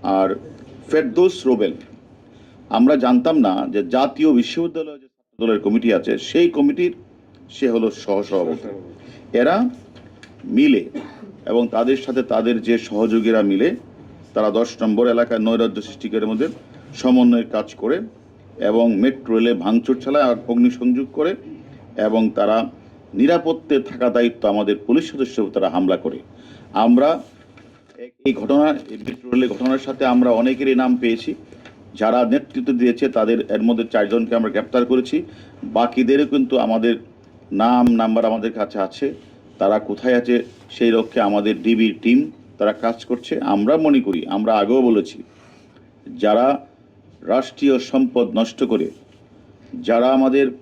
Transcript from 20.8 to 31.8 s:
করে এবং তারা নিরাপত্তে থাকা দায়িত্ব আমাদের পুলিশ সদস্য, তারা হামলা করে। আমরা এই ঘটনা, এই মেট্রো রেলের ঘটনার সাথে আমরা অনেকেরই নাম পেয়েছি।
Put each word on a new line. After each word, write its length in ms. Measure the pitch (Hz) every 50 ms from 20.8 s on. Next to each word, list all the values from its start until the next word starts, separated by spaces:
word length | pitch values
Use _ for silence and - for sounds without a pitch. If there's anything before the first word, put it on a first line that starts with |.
| 123 123 123 127 135 -
করে 240 | - 156 151 170 196 - - - - - - - - - - - -
এবং 340 | - 107 107 110 113 113 110
তারা 400 | - - 104 104 110 113 113 123 - - - - - - - - -
নিরাপত্তে 680 | 95 123 147 170 170 170 165 160 160 - - 147 135
থাকা 300 | 131 - - 120 123 120
দায়িত্ব 380 | 110 120 120 117 117 - - 104
আমাদের 280 | 101 107 104 98 101 - -
পুলিশ 240 | - 123 160 160 -
সদস্য, 360 | - 139 131 - - - 104
তারা 240 | 92 - 98 95 87
হামলা 260 | 80 90 92 92 92
করে। 220 | - - - - 65 - - - - - - - - - -
আমরা 500 | - 101 110 117 120 127 139 151 170 277 - - - _ - _ - - - - _ _ _ _ _ - - - _ _ _
এই 80 | 135
ঘটনা, 420 | 120 101 104 - 139 143 151 156 147 135 - -
এই 80 | 110 110
মেট্রো 320 | 107 - - - - 123
রেলের 180 | 123 127 127 117
ঘটনার 300 | 101 - 123 131 131 135
সাথে 280 | 135 135 131 127 135
আমরা 240 | 127 123 123 123 123
অনেকেরই 440 | 117 113 120 131 131 123 139 135 131
নাম 220 | 123 131 127 123
পেয়েছি। 380 | 123 123 117 113 113 - - 131 - - - - - - - - -